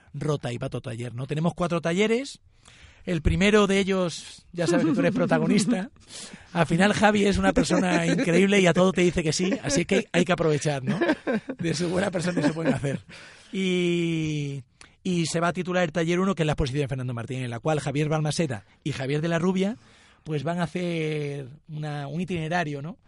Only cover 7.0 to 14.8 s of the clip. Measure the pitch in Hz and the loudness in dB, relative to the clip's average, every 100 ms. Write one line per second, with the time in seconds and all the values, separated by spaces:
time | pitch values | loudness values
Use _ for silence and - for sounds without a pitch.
7 | 214 208 202 185 190 185 - 180 - 170 | 4 4 4 4 2 2 2 2 2 2
8 | 170 175 190 170 196 202 180 175 185 185 | 2 2 2 4 4 6 4 6 4 4
9 | 180 180 156 - 185 254 - 277 175 196 | 2 2 0 0 0 -2 0 0 2 0
10 | - 170 180 170 165 151 151 139 131 202 | 2 0 2 2 2 2 0 -2 -2 0
11 | 339 - - 226 - 262 165 160 175 180 | 0 0 -2 -4 -6 -6 -4 -2 -2 0
12 | 196 180 170 269 294 - 269 127 139 - | -2 -2 -2 0 0 0 -2 -2 -2 -4
13 | - - - - - 190 185 180 175 175 | -8 -20 -20 -20 -8 -4 0 0 0 0
14 | 170 160 156 151 143 139 - _ | 0 -2 -2 -4 -4 -8 -12 _